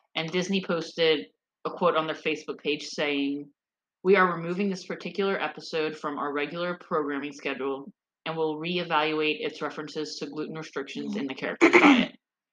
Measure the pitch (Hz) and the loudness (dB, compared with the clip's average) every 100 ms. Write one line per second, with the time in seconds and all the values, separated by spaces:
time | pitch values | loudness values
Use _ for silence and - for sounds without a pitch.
0 | _ 160 160 180 180 196 190 165 160 - | _ -6 -2 -2 0 0 0 -2 -4 2
1 | 165 151 - _ _ _ - - 175 156 | 4 4 0 _ _ _ -8 0 2 2
2 | 156 147 160 147 - 135 147 151 - - | 0 -2 -4 -4 -6 -6 -4 -4 -4 -4
3 | 147 143 143 143 147 _ _ _ _ _ | -2 0 -2 -4 -8 _ _ _ _ _
4 | 185 196 185 170 165 180 202 180 - 165 | 4 6 6 2 -4 -2 -2 -4 -8 -8
5 | 175 190 196 196 151 - - 165 156 156 | -6 -2 -2 0 -4 -6 -6 -4 -2 -4
6 | 151 143 143 143 147 170 175 175 - 165 | -6 -4 -4 -4 -4 -4 -6 -6 -4 -2
7 | 143 143 143 139 143 127 135 135 139 - | -2 -4 -6 -8 -6 -4 -4 -6 -10 -20
8 | _ _ 160 160 156 151 170 180 165 156 | _ _ -6 -2 -2 -2 -2 -2 0 0
9 | 156 156 156 143 143 - 147 160 151 156 | 2 0 0 -2 -6 -6 -8 -8 -8 -8
10 | 147 - 143 151 156 156 156 143 139 143 | -8 -8 -8 -8 -8 -8 -8 -8 -8 -8
11 | 143 135 135 135 - - 330 359 302 247 | -6 -4 -4 -6 -4 4 8 10 10 8
12 | - - _ _ _ | 6 -4 _ _ _